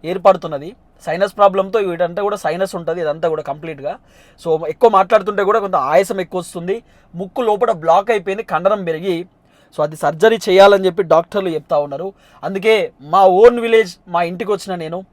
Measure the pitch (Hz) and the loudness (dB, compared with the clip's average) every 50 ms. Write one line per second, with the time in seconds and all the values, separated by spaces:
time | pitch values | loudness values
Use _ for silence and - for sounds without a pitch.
0 | - 156 180 190 170 202 185 180 - 165 156 139 143 175 240 _ _ _ _ _ | -8 -8 -8 2 4 4 4 4 -2 -10 -10 -10 -12 -14 -18 _ _ _ _ _
1 | - - 156 180 196 196 - - 202 196 185 196 190 190 185 226 202 185 170 165 | -8 -8 -2 -2 -2 -4 2 4 4 4 4 2 -2 0 -2 -2 -2 -2 -2 -2
2 | 180 170 175 208 202 208 208 202 - 170 156 180 196 185 - 175 170 165 165 180 | -4 -4 -2 -4 -4 -4 -4 -4 -4 -4 -2 -2 -4 -4 -6 -8 -6 -6 -6 -4
3 | 165 151 147 160 165 165 160 151 151 - 139 151 151 160 156 135 135 147 190 247 | -4 -4 -4 -2 -2 -2 -2 -4 -6 -8 -10 -10 -10 -14 -14 -10 -10 -12 -12 -12
4 | _ _ _ _ _ _ _ _ - 170 160 160 165 151 - _ - 226 214 190 | _ _ _ _ _ _ _ _ -2 -2 -2 -2 -2 -6 -4 _ 2 2 4 4
5 | 196 185 226 214 190 202 208 196 202 190 208 226 202 196 180 160 131 135 151 175 | 2 2 0 0 0 -2 -4 -2 0 0 0 0 -2 -2 -4 -4 -2 -2 -4 -4
6 | 196 - 190 190 180 _ - 180 170 - - 175 170 180 202 233 _ _ _ _ | -4 -6 -6 -8 -8 _ -8 -10 -10 -10 -14 -12 -8 -8 -8 -8 _ _ _ _
7 | _ _ - 170 196 185 _ - 247 220 208 196 240 226 220 165 156 165 165 190 | _ _ -14 -14 -14 -10 _ -4 -2 -2 0 0 0 -2 -2 -2 0 2 2 2
8 | 202 202 226 208 170 196 190 208 226 - 180 156 175 190 208 202 185 170 160 156 | 2 0 -2 -2 -2 -6 -6 -6 -6 -6 -6 -2 0 0 0 0 -2 -6 -6 -4
9 | 175 196 175 165 180 _ _ _ _ _ _ _ _ _ _ - 151 151 156 156 | -4 -4 -4 -4 -6 _ _ _ _ _ _ _ _ _ _ -4 -4 -4 -4 -4
10 | - 147 156 156 196 226 220 214 - 214 185 190 196 196 202 196 190 185 165 175 | -4 -4 0 2 2 2 2 2 0 2 6 8 8 8 8 4 2 0 -2 -2
11 | 190 160 156 160 170 _ - 208 190 180 160 151 147 _ 165 147 147 147 139 143 | 0 2 2 2 2 _ -6 -4 -4 -4 -6 -6 -6 _ -2 -2 -2 -2 -8 -10
12 | 175 196 196 _ _ _ _ _ - 160 196 196 185 220 220 208 175 - _ _ | -10 -12 -12 _ _ _ _ _ -10 -8 -8 -2 2 2 2 2 2 -4 _ _
13 | 139 147 160 190 196 185 180 190 220 240 240 240 226 226 226 226 220 175 - _ | -8 0 2 4 6 6 6 8 8 8 6 6 -2 2 4 2 2 2 -4 _
14 | _ - 175 170 175 170 180 175 202 185 208 180 - 196 185 175 160 156 165 185 | _ -4 -4 -4 -4 -4 -6 -8 -4 -4 -4 -6 -4 -8 -8 -8 -8 -10 -10 -12
15 | 190 _ | -12 _